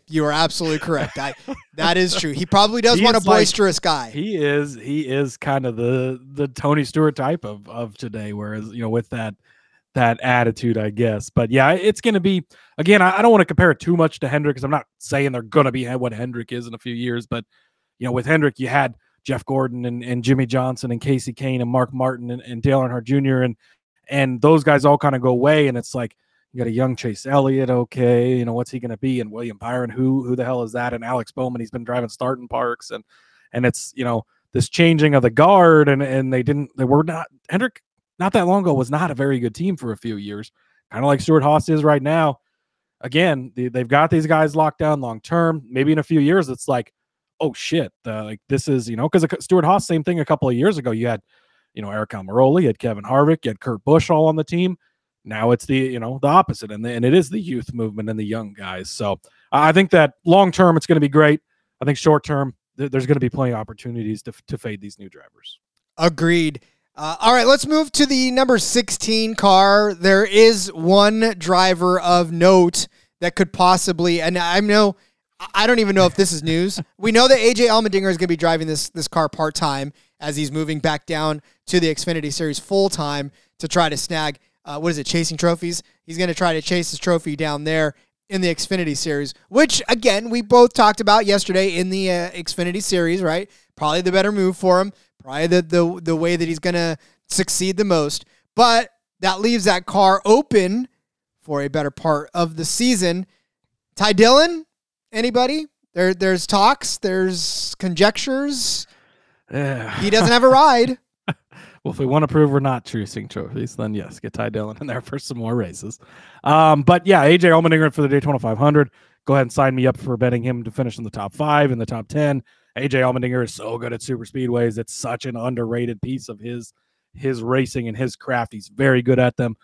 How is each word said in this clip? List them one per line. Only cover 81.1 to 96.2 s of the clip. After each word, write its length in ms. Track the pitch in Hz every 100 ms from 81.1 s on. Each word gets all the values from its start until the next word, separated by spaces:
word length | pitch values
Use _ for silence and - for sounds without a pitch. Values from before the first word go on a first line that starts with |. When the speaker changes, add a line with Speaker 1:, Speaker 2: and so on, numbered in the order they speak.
| 156 156 151 _ _ -
Speaker 1:
to 120 | 180
the 140 | 160
Xfinity 400 | 151 - 165 147
Series 260 | 143 160 139
full-time 720 | - 196 196 - 147 143 143 _ _ _
to 80 | 160
try 180 | 180 160
to 80 | 147
snag, 420 | - 160 151 143 _ _ 160
uh, 120 | 147
what 120 | 170
is 80 | 151
it, 100 | 131
Chasing 300 | 170 160 156
Trophies? 440 | 175 170 170 170 - _
He's 140 | - 165
gonna 160 | 180
try 200 | 160 175
to 80 | 160
chase 300 | - 175 165
his 80 | 143
trophy 380 | 180 165 160 147
down 260 | 156 147
there 320 | 151 160 151 - _ _ -
in 120 | 190
the 120 | 175
Xfinity 440 | 160 - 190 160 139
Series, 360 | 165 143 143 - _
which, 340 | 226 302 - -
again, 420 | 233 226 196 226
we 120 | 240
both 320 | 208 247 240
talked 260 | - 214 214
about 260 | 208 214 202
yesterday 520 | 202 - 185 190 170
in 120 | 185
the, 220 | 190 185
uh, 180 | 175 175
Xfinity 520 | 180 165 - 175 196
Series, 380 | - 185 165 185
right? 280 | 170 170 202 _ _ -
Probably 240 | 151 170
the 100 | 180
better 200 | 190 196
move 260 | 208 185 175
for 220 | 185 180
him, 140 | 202 - _ _
probably 260 | 135 143 165
the, 140 | 180
the, 360 | 160 175 170 180
the 120 | 165
way 200 | 160